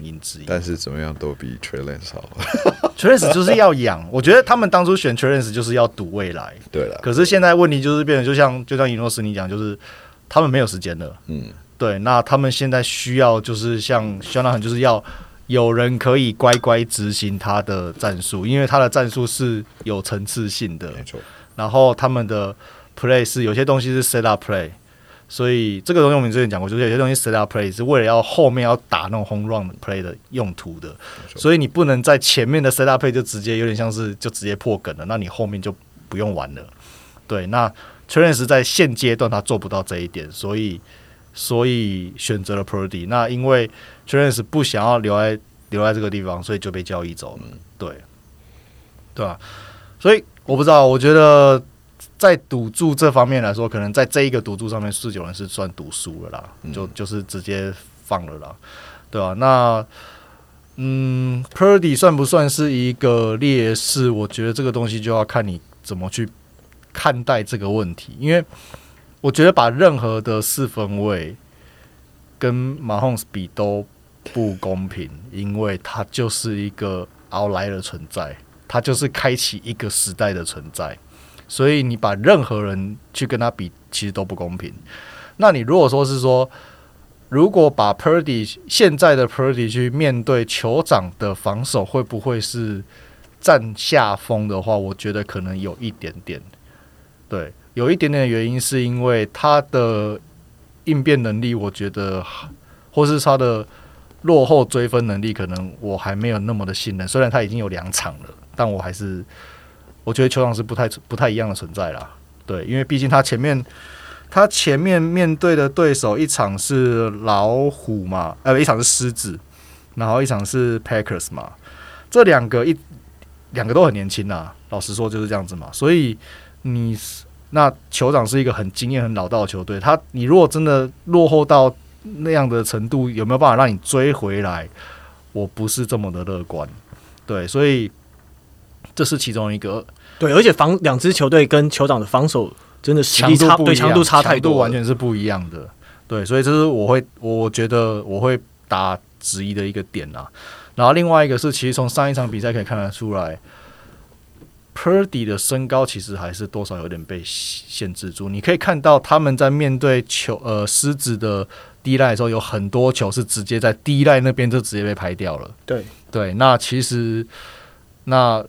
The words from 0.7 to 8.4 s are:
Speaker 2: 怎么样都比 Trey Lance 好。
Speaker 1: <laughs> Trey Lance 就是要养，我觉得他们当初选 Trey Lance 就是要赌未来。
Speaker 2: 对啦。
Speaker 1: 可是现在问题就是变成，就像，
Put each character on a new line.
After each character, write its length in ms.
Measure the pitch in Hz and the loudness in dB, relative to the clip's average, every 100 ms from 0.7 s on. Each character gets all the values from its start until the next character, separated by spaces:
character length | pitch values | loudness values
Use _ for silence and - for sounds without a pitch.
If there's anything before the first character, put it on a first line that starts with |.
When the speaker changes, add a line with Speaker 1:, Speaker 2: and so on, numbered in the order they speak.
| 82 | -6
Speaker 2:
怎 140 | - | -6
么 80 | 73 | -8
样 140 | 78 73 | -8 -8
都 180 | 76 | -10
比 240 | 69 67 60 | -10 -12 -12
Trey 200 | - 65 | -12 -10
Lance 320 | 69 73 87 | -10 -12 -14
好。 160 | - - - - 605 | -16 -14 -12 -6 -4
Speaker 1:
<laughs> 320 | 554 - - - | -4 -6 -8 -2
Trey 200 | 190 262 | 2 2
Lance 180 | 165 | 4
就 100 | 165 | 2
是 120 | 185 226 | 2 4
要 180 | 202 | 4
养， 340 | 147 117 85 85 | 4 0 -4 -4
我 100 | 123 | 0
觉 100 | 127 | 6
得 100 | 226 | 6
他 120 | 262 240 | 6 2
们 140 | 208 | 2
当 160 | 185 175 | 2 2
初 100 | 190 | 0
选 220 | 143 117 | 0 0
Trey 180 | 135 139 | 0 0
Lance 160 | 113 | -2
就 120 | 107 | -4
是 100 | 113 | -2
要 140 | 123 117 | 0 0
赌 240 | - 90 | -2 -8
未 220 | 101 92 | -6 -6
来。 200 | 82 - 78 - | -8 -12 -16 -8
Speaker 2:
对 160 | 78 58 | -6 -4
啦。 120 | - | -4
Speaker 1:
可 100 | 123 | -2
是 140 | 123 175 | 2 4
现 160 | 196 | 6
在 120 | 180 175 | 6 6
问 140 | 175 | 4
题 120 | 143 | 2
就 160 | 139 147 | 0 0
是 60 | |
变 140 | 151 143 | 2 0
成， 80 | 123 | 2
就 80 | |
像， 300 | 139 | 4